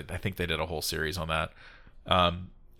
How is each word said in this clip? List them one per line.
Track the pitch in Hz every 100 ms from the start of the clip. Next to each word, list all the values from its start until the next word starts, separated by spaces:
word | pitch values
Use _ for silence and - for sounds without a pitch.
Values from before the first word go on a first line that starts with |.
| 71
I | 90
think | 104 92
they | 87
did | 78
a | 80
whole | 78
series | - 78 78 87
on | 80
that. | 80 80 - - - - - -
Um, | 92 87 87 92 - -